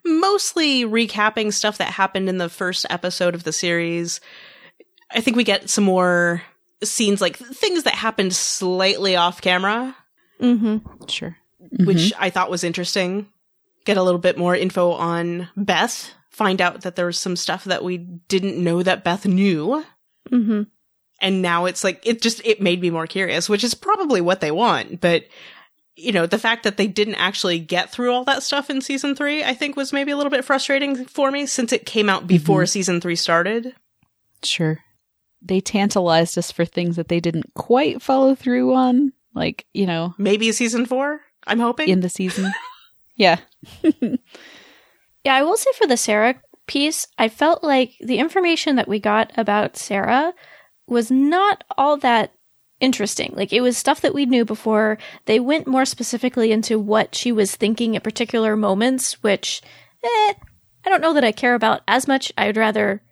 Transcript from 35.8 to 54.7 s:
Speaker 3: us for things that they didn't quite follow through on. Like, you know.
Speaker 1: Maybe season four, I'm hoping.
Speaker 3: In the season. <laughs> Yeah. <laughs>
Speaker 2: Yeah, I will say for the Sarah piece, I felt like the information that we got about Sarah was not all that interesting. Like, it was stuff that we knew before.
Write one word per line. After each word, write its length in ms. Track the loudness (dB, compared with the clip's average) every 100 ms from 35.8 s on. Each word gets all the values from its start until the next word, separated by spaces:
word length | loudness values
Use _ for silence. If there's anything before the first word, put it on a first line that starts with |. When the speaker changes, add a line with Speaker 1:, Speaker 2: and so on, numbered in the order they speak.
| 2 2 4 4 4 0
Speaker 3:
us 140 | -6
for 140 | -2 -4
things 320 | -2 -4 -4
that 100 | -2
they 120 | -2
didn't 340 | 0 -4 -6 -8
quite 460 | 2 2 2 -2
follow 340 | 0 2 4 2
through 400 | 0 0 2 2
on. 380 | 4 4 2 -2 _
Like, 320 | -6 -4 -6 -10
you 120 | -2 -2
know. 260 | 0 -4 -2
Speaker 1:
Maybe 320 | 0 0 0
season 340 | 0 0 0 -2
four, 360 | -2 -2 -6 _ _ -4
I'm 120 | 0
hoping. 300 | 0 0 2
Speaker 3:
In 120 | 2
the 80 | 0
season. 420 | -4 -4 -2 -4 -6
<laughs> 60 | -12 -20 _ _ _ 2
Yeah. 200 | 2 2 -2 _ -20 -4
<laughs> 40 | 0 0 -2 -4 _ -20 -20 -20 -20 -20 _ _ _ _
Speaker 2:
Yeah, 120 | 2 2
I 60 |
will 140 | 4 2
say 140 | 0 2
for 120 | 2
the 100 | 2
Sarah 380 | 2 2 2 0 _ _ -6
piece, 400 | -2 -2 -2 -8 -2
I 100 | -2
felt 360 | 2 2 2
like 300 | 2 2 2 _
the 200 | -4 0
information 560 | 0 2 2 2 2 0
that 100 | 0
we 120 | -2
got 320 | 2 2 0 -2
about 400 | 0 0 0 -6
Sarah 580 | -6 -2 2 2 0 -4 -18 -20 _ _ -4
was 240 | -2 2
not 520 | 2 4 4 2 0 -4 0
all 200 | 2 2
that 340 | 2 2 0 _ _ _ _ -2
interesting. 540 | 0 0 -2 -4 -6 -4
Like, 160 | 0
it 100 | 2
was 160 | 2 0
stuff 240 | 0 2
that 120 | 0
we 120 | 0 2
knew 200 | 2 2
before. 520 | -2 0